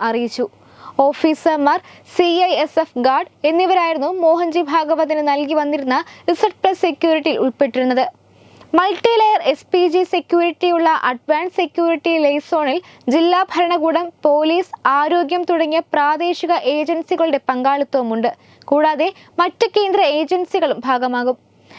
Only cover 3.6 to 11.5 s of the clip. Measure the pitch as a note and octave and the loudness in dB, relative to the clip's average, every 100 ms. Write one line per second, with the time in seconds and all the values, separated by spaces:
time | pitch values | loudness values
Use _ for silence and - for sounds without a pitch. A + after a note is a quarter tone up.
3.6 | F#4 F#4 E4 D#4+ C#4+ F#4 E4 E4+ E4+ E4 | 2 2 0 -2 -4 0 2 2 0 -2
4.6 | C#4+ E4 D4+ D#4+ D4+ D4+ D4 C#4+ C#4+ D4+ | 0 0 0 0 0 0 0 0 0 -2
5.6 | D4 D4 C4 C4+ - - - E4+ G#4 - | 0 -2 -2 -2 -4 -6 -4 0 -2 0
6.6 | F#4+ F#4 F4 C#4 E4 D#4 D4+ B3+ C4 - | -2 0 -2 0 0 2 0 0 -2 0
7.6 | C#4 B3+ B3+ B3 - - _ _ _ - | -2 0 0 0 -2 -6 _ _ _ -20
8.6 | - D#4+ F#4+ F4 A#4 A4+ G#4+ G#4+ - D4+ | -2 0 2 2 2 4 4 2 0 -2
9.6 | - F4+ F4+ F4+ F4+ F4 - E4+ E4+ D#4 | -2 0 2 2 0 -2 0 0 0 0
10.6 | F4+ E4+ E4 D#4+ G#3 B3 - D4+ F4+ | 0 2 2 0 -2 -4 -2 -2 -2